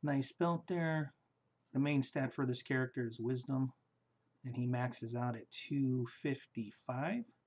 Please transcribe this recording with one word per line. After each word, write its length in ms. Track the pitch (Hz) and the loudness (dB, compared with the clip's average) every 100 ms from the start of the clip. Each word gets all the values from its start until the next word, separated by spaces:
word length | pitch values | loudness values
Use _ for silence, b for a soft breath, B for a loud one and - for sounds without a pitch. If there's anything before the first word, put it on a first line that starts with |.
Nice 300 | 147 139 135 | 2 2 0
belt 340 | - 170 170 - | 2 2 2 0
there. 480 | 180 165 160 143 - _ _ _ _ _ | 0 2 2 0 -6 _ _ _ _ _
The 60 | 131 | 2
main 240 | 143 147 | 4 4
stat 320 | 135 - 135 | 2 0 -2
for 100 | - | 0
this 200 | 131 123 | 0 0
character 420 | - 135 127 - 120 | 0 0 0 -2 -4
is 140 | 117 | -2
wisdom, 520 | 117 127 127 135 131 - _ _ _ _ _ _ | -2 -2 -2 0 0 -4 _ _ _ _ _ _
and 120 | 131 123 | -8 -2
he 100 | 123 | 0
maxes 480 | 123 127 123 113 | 0 0 -4 -6
out 220 | 120 123 117 | -2 -2 -4
at 120 | - | -8
two 560 | - - 143 135 127 120 | -14 -4 0 2 2 0
fifty-five. 1160 | - 147 139 - - 104 - - 127 151 233 226 _ | -4 -4 -4 -6 -8 -8 -10 -8 -4 -2 -2 -4 _